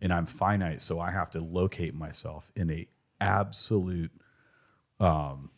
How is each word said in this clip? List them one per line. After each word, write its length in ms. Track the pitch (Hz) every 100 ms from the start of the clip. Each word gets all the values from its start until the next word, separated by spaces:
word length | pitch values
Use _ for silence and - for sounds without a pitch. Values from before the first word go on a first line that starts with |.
and 100 | 95
I'm 120 | 87 82
finite, 540 | - 95 104 87 76
so 180 | - 82
I 120 | 87
have 200 | 92 85
to 80 | 82
locate 560 | 82 90 95 - 82 78
myself 560 | 78 - - 78 - -
in 140 | 85
a 180 | 80 85 _ _ _
absolute, 880 | 87 98 101 - - 107 92 87 80 - _ _ _ _ _ _ _ _
um, 500 | 95 78 73 67 69